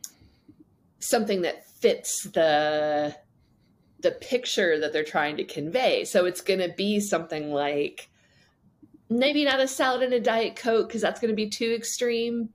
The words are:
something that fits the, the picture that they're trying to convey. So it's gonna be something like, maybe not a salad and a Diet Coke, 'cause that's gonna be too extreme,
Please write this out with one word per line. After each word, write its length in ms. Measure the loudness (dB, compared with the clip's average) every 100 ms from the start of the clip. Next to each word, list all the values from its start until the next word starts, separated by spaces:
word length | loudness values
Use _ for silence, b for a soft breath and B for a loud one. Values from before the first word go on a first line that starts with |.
| B B B B B -20 _ _ _ -12
something 440 | -2 0 0 -2
that 240 | -2 -6 -14
fits 580 | 0 0 2 -4 -8
the, 880 | -4 2 4 4 2 0 0 0 -2 -6 _ _ _ _ _ _ _ _
the 120 | -2
picture 680 | -2 -2 -4 -2 0 2 2
that 120 | 0
they're 120 | -2
trying 320 | -2 -2 -2 -2
to 80 |
convey. 600 | -6 -6 -4 0 2 2
So 200 | 2 2
it's 160 | 2 0
gonna 280 | -2 0 -2
be 320 | -2 0 0
something 520 | 0 -2 -2 -6 -2
like, 560 | -2 0 0 -2 -6 -20 b b b b b _ _ -20 -16 -4
maybe 360 | 2 2 4
not 160 | 2 2
a 80 | 2
salad 340 | 0 0 2
and 100 | 2
a 60 | 2
Diet 360 | 2 2 0 -2
Coke, 340 | 0 2 2
'cause 100 | 0
that's 200 | -2 0
gonna 140 | -2
be 140 | 0 -2
too 240 | -2 -2
extreme, 720 | -2 -4 -4 -2 0 -2 -2 -6